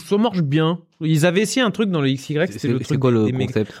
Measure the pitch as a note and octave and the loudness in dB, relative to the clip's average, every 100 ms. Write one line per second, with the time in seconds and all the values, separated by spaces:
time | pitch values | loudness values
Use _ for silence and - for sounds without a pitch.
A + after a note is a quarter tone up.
0 | - G#3 A#3 F#3 C#3+ D3+ D#3+ F3 - - | -2 0 0 0 0 2 0 -2 -8 -6
1 | D#3+ D#3 F3 F3+ G#3+ C4 A#3 F#3+ G#3+ E3 | 0 2 2 2 0 0 0 0 0 0
2 | C3+ C3+ - D3+ F3+ G#2 A#2 B2+ B2 C#3+ | 0 -2 -4 -2 -2 -2 -2 -2 0 0
3 | B2+ A#2 G#2+ C3 - G#2+ G#2 - | 2 4 2 0 -2 -2 -4 -4